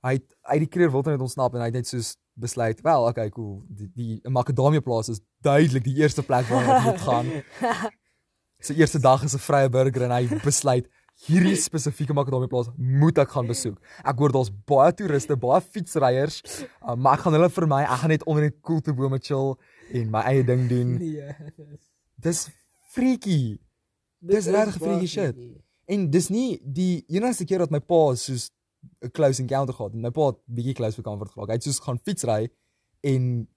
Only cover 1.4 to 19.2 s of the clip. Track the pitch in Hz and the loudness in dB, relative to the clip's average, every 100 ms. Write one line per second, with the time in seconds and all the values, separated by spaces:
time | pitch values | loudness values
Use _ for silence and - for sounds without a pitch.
1.4 | 127 123 117 120 120 127 113 - _ - | -2 -2 -4 -4 -6 -6 -6 -10 _ -12
2.4 | 117 - 117 110 156 156 117 117 107 101 | -10 -4 -2 -2 0 2 2 0 -6 -8
3.4 | 107 98 - 104 104 117 117 110 127 131 | -12 -12 -16 -16 -14 -10 -8 -8 -4 -2
4.4 | 123 127 135 156 131 113 107 110 _ _ | 0 2 4 2 0 -4 -2 -8 _ _
5.4 | 147 139 160 131 117 135 151 - 127 127 | 2 4 4 2 -2 2 2 2 0 0
6.4 | 117 262 247 254 233 185 156 120 123 147 | 2 0 4 4 4 0 0 0 -2 -6
7.4 | - - 247 175 214 _ _ _ _ _ | -12 -6 -4 -4 -6 _ _ _ _ _
8.4 | _ _ - 147 156 156 131 131 139 131 | _ _ -8 2 4 6 4 4 2 -4
9.4 | - 143 135 127 131 127 123 123 123 107 | 0 2 4 4 2 2 0 0 0 0
10.4 | 143 147 147 123 - _ _ _ - 170 | 0 0 2 0 -2 _ _ _ 2 4
11.4 | 185 190 - 160 147 - 135 143 135 131 | 4 2 -2 -4 -4 -4 -2 -2 0 -2
12.4 | 127 127 120 123 127 135 156 160 135 - | -2 -2 -4 -4 0 4 4 4 2 0
13.4 | 113 117 120 - _ - - 123 147 135 | -2 -4 -4 -8 _ -6 -4 2 2 2
14.4 | 117 98 - 139 151 170 202 143 - 139 | 0 -6 0 6 6 4 -2 -2 0 -2
15.4 | 123 156 175 - 175 160 135 127 147 - | 2 2 0 -10 -6 0 2 2 -2 -6
16.4 | - - 277 _ - 120 135 143 185 151 | -12 -14 -14 _ -8 0 2 2 4 4
17.4 | 175 - 160 139 147 123 156 156 - 151 | 4 2 0 0 0 0 2 0 0 0
18.4 | 151 - - 160 151 131 135 135 | 0 -2 -4 -2 -2 -2 -2 -4